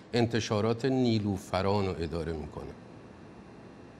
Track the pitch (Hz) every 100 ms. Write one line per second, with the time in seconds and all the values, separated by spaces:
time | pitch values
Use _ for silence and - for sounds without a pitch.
0 | - 120 117 117 107 107 110 117 135 131
1 | 123 113 104 98 - 92 98 104 95 80
2 | 82 82 78 80 73 - 76 - - -
3 | - - - - - - - - - -